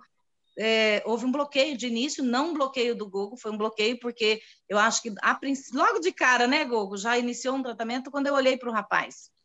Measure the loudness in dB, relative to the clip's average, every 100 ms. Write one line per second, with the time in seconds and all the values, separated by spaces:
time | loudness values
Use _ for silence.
0 | -6 _ _ _ _ -4 0 4 4 2
1 | 0 -2 0 0 0 2 0 0 -4 -2
2 | -2 -2 0 2 0 0 -2 0 -2 -2
3 | -4 -6 -6 -8 -8 -4 -4 0 -2 0
4 | -6 -2 0 0 -4 _ _ 2 2 2
5 | -4 -2 0 0 -2 -4 -4 2 2 2
6 | -2 2 4 4 4 2 0 -2 -2 -4
7 | 0 0 0 -4 -4 -4 -4 -6 -4 -4
8 | -4 -2 0 4 4 2 -2 -4 0 -2
9 | -2 -10 -20 _